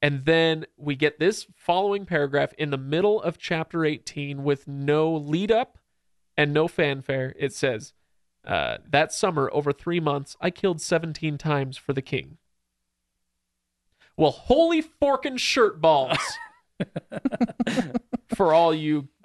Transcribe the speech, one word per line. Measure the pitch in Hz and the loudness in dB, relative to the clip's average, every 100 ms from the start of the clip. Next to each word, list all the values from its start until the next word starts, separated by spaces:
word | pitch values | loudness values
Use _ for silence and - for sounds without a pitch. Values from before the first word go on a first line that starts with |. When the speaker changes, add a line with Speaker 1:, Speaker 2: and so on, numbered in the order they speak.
Speaker 1:
and | 147 139 139 | -2 -2 2
then | 165 165 160 - - | 4 4 0 -6 -10
we | 147 135 | -6 0
get | 147 - | 0 2
this | 175 214 - _ | 0 0 -8 _
following | - 175 202 202 190 | -2 0 0 -2 -2
paragraph | 160 143 143 139 - | -2 2 2 0 -2
in | 151 | -4
the | 139 | -4
middle | 135 160 208 214 | -2 2 2 2
of | 175 - | 0 -6
chapter | - 160 160 170 | -4 -4 -4 0
eighteen | 156 143 - 151 143 139 | 0 -2 -8 -10 -8 -4
with | 143 139 - | 0 -2 -2
no | 139 139 151 160 | -6 0 2 2
lead | 160 147 160 202 | 0 -2 -2 2
up | 226 262 _ _ _ _ _ _ - | 0 0 _ _ _ _ _ _ -2
and | 147 | 0
no | 147 165 | 2 0
fanfare. | - 147 139 131 135 131 - | 0 -2 -2 -4 -4 -4 -4
It | 139 | -6
says, | - 139 110 - _ _ _ _ _ - | -2 -2 -2 -8 _ _ _ _ _ -4
uh, | 85 64 55 - | -2 -2 -6 -2
"That | - - | 0 0
summer, | - 196 156 131 | 0 -2 0 -2
over | 147 143 | -2 -2
three | - 175 175 | -4 -4 -2
months, | 151 143 139 - | -2 -4 -6 -6
I | 180 | -6
killed | - 196 156 | -2 -2 -2
seventeen | - 165 165 151 156 143 | 0 -2 -2 -6 -6 -4
times | 156 143 135 135 | -2 -2 -2 -8
for | - | -6
the | 139 | -4
king." | - - 67 160 _ _ _ _ _ _ _ _ _ _ _ _ _ _ _ _ _ - | -4 -6 -8 -18 _ _ _ _ _ _ _ _ _ _ _ _ _ _ _ _ _ 0
Well, | 147 | 0
holy | - - 277 330 320 | 2 2 4 4 2
forkin' | 311 - 285 277 285 254 | -2 -2 0 0 -2 -4
shirt | - 269 214 160 | -2 4 2 4
balls. | 160 156 156 156 - - - _ _ - | 4 4 2 -2 -4 -10 -14 _ _ -10
Speaker 2:
<laughs> | - - - 214 - - 233 - 240 254 160 233 - - - 226 | -8 -10 -12 -8 -6 -4 -4 -4 -4 -2 -4 -6 -8 -12 -6 0
Speaker 1:
For | 175 | 4
all | 160 170 | 6 4
you, | 156 151 151 139 _ | 2 0 -2 -4 _